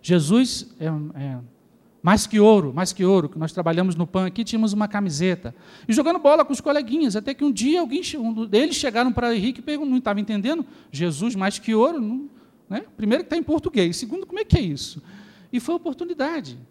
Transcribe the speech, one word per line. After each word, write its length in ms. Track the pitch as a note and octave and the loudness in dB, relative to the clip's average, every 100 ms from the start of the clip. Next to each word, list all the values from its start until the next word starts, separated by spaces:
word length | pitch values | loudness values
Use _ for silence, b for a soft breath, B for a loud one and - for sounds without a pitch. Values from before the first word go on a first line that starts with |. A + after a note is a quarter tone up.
"Jesus 720 | - F3 D3 A3+ C4 - - - | 2 2 4 2 2 -2 -12 -8
é, 60 | D#3+ | -6
é 520 | D#3 D3+ C3+ C#3 B2+ A#2+ _ _ _ _ _ | -4 -8 -8 -8 -10 -12 _ _ _ _ _
mais 240 | E3+ G#3 - | 2 2 4
que 140 | G#3+ | 6
ouro, 340 | G#3 G#3 D3 | 8 6 4
mais 180 | C3+ F#3 | -2 -4
que 120 | - | 0
ouro", 240 | F#3 G3 D3 | 4 4 2
que 100 | D#3 | -4
nós 140 | D#3+ | -6
trabalhamos 420 | - E3+ E3 F#3 | -2 0 2 0
no 140 | E3 E3+ | 0 -2
pan 180 | F#3+ F#3 | -2 -2
aqui, 160 | F#3 | -4
tínhamos 300 | A3 A3+ A3 | -4 0 0
uma 160 | G3+ G#3 | 0 -2
camiseta. 680 | G#3 G3 C#3+ F#3 F3+ A#2+ - B B B | -2 -4 0 0 -2 -8 -16 B B B
E 60 | |
jogando 260 | A3+ D4 - | 2 2 4
bola 260 | C#4+ D#4 | 6 6
com 80 | C#4+ | 4
os 80 | C4+ | 0
coleguinhas, 540 | D4+ C#4+ A3+ D4 C#4+ | 0 -2 0 0 0
até 180 | G3 G#3+ | 0 -4
que 120 | C4+ | -2
um 80 | C#4+ | -2
dia 280 | G3 B3 F4 | 0 2 2
alguém 220 | C#4+ C#4+ | 0 -4
che-, 160 | - D4+ | -6 -6
um 260 | A3+ A3 | -4 -4
deles 300 | A3 G3+ D#4+ | 2 2 2
chegaram 380 | D4 C#4 A3 B3+ | 0 -2 0 0
pra 200 | A#3+ A#3+ | 0 0
Henrique 280 | A#3 A3 B3 | 0 -2 -4
e 20 | |
pergun-, 240 | - D4 D4 | -8 -4 0
não 140 | B3+ | 0
tava 180 | A#3+ G3+ | 0 -4
entendendo, 480 | G3+ G#3+ G#3+ E4 - B B | -2 -2 -2 -4 -6 B B
"Jesus 460 | C3+ F3 C#3+ A3+ G3 | -4 -2 -2 -4 -2
mais 240 | F#3+ - | -2 -2
que 120 | - | 0
ouro", 280 | A3 C4 E4+ | 2 2 2
não, 280 | G#3+ B3+ C#4+ b b b _ | -4 -6 -10 b b b _
né? 140 | G3+ A4 - | -10 -10 -6
Primeiro 260 | G#3+ D4 | 0 0
que 80 | - | 0
tá 60 | E4+ | -4
em 60 | |
português, 540 | D4 D4+ F#4 A#3 F3 E3+ | 0 -2 0 0 0 -2
segundo, 300 | A3 F4 F#4+ | -8 -8 -8
como 140 | G4 | -8
é 40 | |
que 140 | G#4+ F4+ | 2 2
é 40 | |
isso? 380 | F#3+ C#3+ - D3+ B B B B B | 2 -6 -10 -14 B B B B B
E 80 | B3 | -6
foi 160 | - F4 | -2 -4
oportunidade. 840 | E4+ C4 F4 E4 C#4 E4 D3+ B2 - | -4 -8 -8 -4 -4 -4 -8 -18 -20